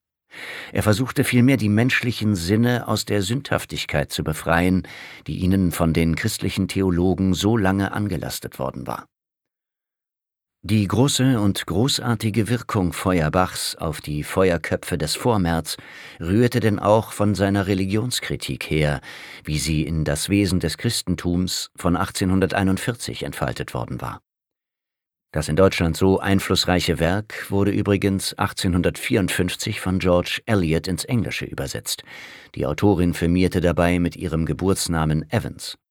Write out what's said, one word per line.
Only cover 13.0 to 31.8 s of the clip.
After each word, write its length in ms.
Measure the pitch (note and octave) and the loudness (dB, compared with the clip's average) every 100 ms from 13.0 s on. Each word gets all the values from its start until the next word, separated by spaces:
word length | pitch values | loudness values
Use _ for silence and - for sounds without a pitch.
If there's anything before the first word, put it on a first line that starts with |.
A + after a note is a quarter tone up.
| F#2+ F2+ D2+ F2+ F#2 - - - | 0 2 2 2 0 -2 -8 -6
auf 240 | E2 D2+ | -6 -6
die 240 | - D2 | -6 -6
Feuerköpfe 760 | D2 F#2+ F#2+ E2 - F2+ - E2+ | -2 2 2 2 -2 -4 -4 -4
des 160 | D#2 | -4
Vormärz 640 | - B2+ G#2+ E2+ E2 D#2 - - - - - | -2 0 2 2 0 -2 -10 -14 -20 -20 -10
rührte 400 | E2 G#2 A#2+ A#2+ | 0 2 2 2
denn 220 | A2 G#2+ | 0 2
auch 320 | G2+ A2 - | 4 4 2
von 240 | - G#2 F#2 | -2 0 2
seiner 320 | G2 G2+ F#2+ | 2 2 2
Religionskritik 1000 | F#2+ F#2+ G#2+ B2 - - C#2+ - C2 - | 0 0 -2 -2 -4 -4 -6 -6 -8 -2
her, 320 | D2+ D2 D2 - - - - | 2 2 0 -6 -18 -18 -14
wie 140 | - D2+ | -6 -4
sie 260 | C#2+ D2+ | 0 0
in 200 | D2+ D#2+ | 0 -2
Das 240 | D2 D2 - | -2 -2 0
Wesen 300 | G2+ G2 F2+ | 2 2 0
des 180 | D#2+ - | -2 -4
Christentums 920 | A#2+ - - E2+ F2+ F2+ F2+ - - - | -4 -4 -4 -4 0 0 -2 -4 -10 -4
von 180 | F2+ | 0
achtzehnhunderteinundvierzig 1300 | E2+ F#2 - F#2+ F#2+ F#2 G2 F#2+ F#2+ - A#2 - A#1+ | 0 -2 -2 0 2 2 2 2 0 -2 -6 -8 -8
entfaltet 520 | C#2+ - C2+ A#1+ B1+ | -10 -6 -6 -4 -8
worden 260 | B1+ A1+ B1+ | -6 -6 -8
war. 220 | A#1+ - _ _ _ _ _ _ _ _ _ _ _ | -8 -10 _ _ _ _ _ _ _ _ _ _ _
Das 180 | D#2 D#2 | -4 0
in 60 | |
Deutschland 420 | D#2 F#2+ - E2+ D#2 | 6 6 6 0 4
so 220 | F#2+ F#2+ | 4 4
einflussreiche 800 | G2 G2 - F#2 - F2+ D#2+ D#2 | 4 2 2 0 2 2 2 0
Werk 500 | E2 G2 - - - | 0 0 -4 -12 -4
wurde 220 | G2 G2+ | 0 0
übrigens 640 | G2 G2+ G2 G2 G2 - - | 0 2 2 2 0 -2 -2
achtzehnhundertvierundfünfzig 1400 | G#2 - F#2+ F2+ E2+ - - A#2+ F2+ - F2+ - - G#2 | -4 0 0 2 2 -2 0 0 2 0 -2 -2 -6 -4
von 200 | F#2 F#2 | -2 0
George 400 | F2+ F2+ - - - | 4 2 2 -6 0
Eliot 420 | G#2 D#2+ E2 F2+ | 0 2 0 0
ins 160 | F2 | -4
Englische 400 | - A#2+ E2 - | -2 -2 -2 -6
übersetzt. 580 | - - C2+ - | -8 -8 -8 -8